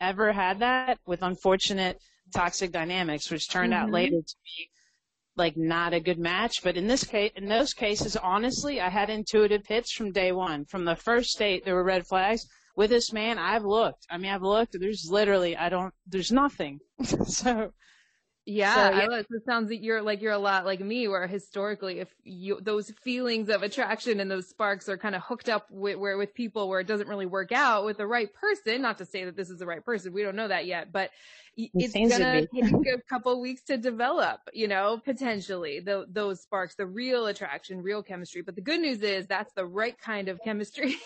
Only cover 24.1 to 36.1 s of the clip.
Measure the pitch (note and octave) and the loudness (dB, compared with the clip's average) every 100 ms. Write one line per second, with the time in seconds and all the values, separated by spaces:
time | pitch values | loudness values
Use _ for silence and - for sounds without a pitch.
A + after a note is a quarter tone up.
24.1 | G3 G3 F#3+ F#3 - G#3 G3 - F#3 G#3+ | -2 -2 -4 -6 -2 -2 -2 -4 -6 -4
25.1 | F#3 - A#3+ A#3+ G#3+ - G3 G3+ F#3+ G3 | -6 -6 -6 -2 -2 -2 -6 -4 -2 -2
26.1 | G3 G3+ - A3+ A3 F#3+ F#3 F#3 G#3 G3 | -2 -4 -4 -6 -4 -2 -2 0 -2 -2
27.1 | G3+ F#3 F#3+ F3+ B3 C#4 G#3+ G#3+ G#3 G#3 | -4 -4 -4 0 2 4 4 0 -2 0
28.1 | A#3+ G#3 - G#4 G4+ A3 B3 B3 G#3 F3+ | 0 -2 -2 -2 0 0 0 0 -2 -6
29.1 | G3 F3+ F3 F#3 F3 F3 E3 - A3 F3+ | -8 -8 -8 -8 -8 -8 -8 -4 -4 -4
30.1 | F#3 G#3 G3 A3 F3+ F3 F3 G3+ G3 F#3+ | -4 -4 -2 -2 -2 -2 -4 -4 -4 -4
31.1 | - - - - - A3+ F#3 B3 G3+ A#3 | -6 -20 -20 -16 -10 -2 0 2 4 4
32.1 | A#3+ - D#3 E3 B3 A3+ - C4+ B3 - | 6 4 4 2 2 4 6 4 0 -2
33.1 | B3 B3 B3 B3+ B3+ - C4 B3 A3+ B3 | -2 0 0 -2 -8 -4 -2 -2 0 0
34.1 | E4 F3+ A2+ - A3 G#3+ F#3+ G3+ A3+ C#4 | 2 0 -2 -8 -4 0 2 2 0 -2
35.1 | A#3+ B3+ G#3 F3+ F#3 D#3+ D3 F3+ G3 F#3 | -2 -2 -4 -4 -6 -6 -6 -4 -4 -4